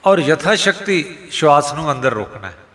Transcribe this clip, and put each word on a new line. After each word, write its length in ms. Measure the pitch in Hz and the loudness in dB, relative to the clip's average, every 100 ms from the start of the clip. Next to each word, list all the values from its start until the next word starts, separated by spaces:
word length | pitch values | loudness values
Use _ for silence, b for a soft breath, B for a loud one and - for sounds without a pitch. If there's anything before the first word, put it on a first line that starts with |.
ਔਰ 140 | 190 190 | 4 2
ਯਥਾ 360 | 143 156 160 214 | 2 0 2 0
ਸ਼ਕਤੀ 720 | 196 202 196 190 147 - - | 0 -2 -2 -2 -4 -12 -12
ਸ਼ਵਾਸ 420 | - 156 147 143 | 0 4 4 2
ਨੂੰ 160 | 147 156 | -6 -4
ਅੰਦਰ 200 | 131 131 | -2 -2
ਰੋਕਣਾ 360 | 110 98 104 95 | -2 -8 -12 -16
ਹੈ। 80 | - - | -16 -20